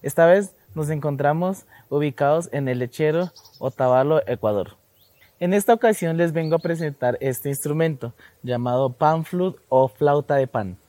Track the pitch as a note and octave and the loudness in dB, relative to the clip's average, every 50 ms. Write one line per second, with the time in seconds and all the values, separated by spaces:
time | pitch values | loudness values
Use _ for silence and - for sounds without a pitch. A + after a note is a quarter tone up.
0 | - C#3+ - - E3 E3 F3+ G3 G3+ F#3+ - _ _ _ - D#3 D#3 D3 D#3 D3+ | -8 -4 2 4 6 6 6 6 4 -2 -10 _ _ _ -8 -6 -4 -4 -4 -4
1 | C#3 D3+ C#3+ C3+ C#3+ C#3+ D3+ D#3+ F3 F#3 F#3+ F#3+ - _ - - - _ C3+ D3 | -2 -4 -4 0 0 0 2 2 0 -2 -4 -6 -12 _ -20 -20 -12 _ -4 -2
2 | D3+ D3 C3+ - D3 C#3 D3+ E3 E3+ - - C#3+ C#3 C3 B2+ B2 B2+ A#2+ - - | -2 -2 -2 0 0 2 2 0 -2 -4 -6 -4 -2 -2 -2 -4 -4 -6 -4 -2
3 | D#3 D3+ D#3 E3 F3+ F3 _ - _ - _ - - C3+ - - C3+ B2+ B2+ B2+ | -2 0 0 0 -2 -4 _ -18 _ -20 _ -8 -8 -8 -4 0 2 4 4 4
4 | C3+ D3 D#3 D#3 - A2 B2 A#2 - A2 G#2+ G2+ F2+ - - _ _ _ _ _ | 4 4 2 0 0 -2 -6 -2 -2 -2 0 0 -4 -6 -10 _ _ _ _ _
5 | _ _ _ _ _ _ _ _ F3 F3 F#3+ G#3 G3+ - A#3 A3+ - A3+ G#3+ - | _ _ _ _ _ _ _ _ -2 0 0 2 4 4 2 4 4 2 2 2
6 | - E3 E3 E3 E3+ E3+ D#3 E3 D#3+ D#3 D#3+ E3 - E3+ E3+ E3 E3 D3+ C#3 _ | -2 -4 0 0 0 0 0 -2 -2 0 -2 -2 0 -2 -4 -4 -4 -6 -6 _
7 | - B2 A#2+ - C3 C3+ B2+ - - C#3+ C#3 C#3 - D3+ D3 D#3 E3 E3 D3+ C3+ | -2 -2 -2 0 -2 -4 -4 -4 -6 -6 -6 -6 -4 -4 -2 0 0 -2 -2 -4
8 | - A#2 - _ - - _ _ - B2+ B2 A#2+ A#2+ B2 B2 B2+ C3+ C3 B2 _ | -10 -12 -12 _ -20 -20 _ _ -8 -6 -4 -4 -2 -2 0 0 0 0 -2 _
9 | D#3 D3+ D#3+ E3 D#3+ - - F3+ F3+ F#3 - - _ _ C3 C3 C3 C3 - _ | 2 2 2 0 -2 -4 -4 -4 -2 -4 -4 -8 _ _ 2 2 2 2 0 _
10 | D3+ D3 C#3+ D3 C#3 - D3 C#3 C3+ C3 - A#2+ G#2 F#2 F2+ - _ | 0 2 2 0 0 0 0 0 0 0 -2 -6 -6 -6 -10 -14 _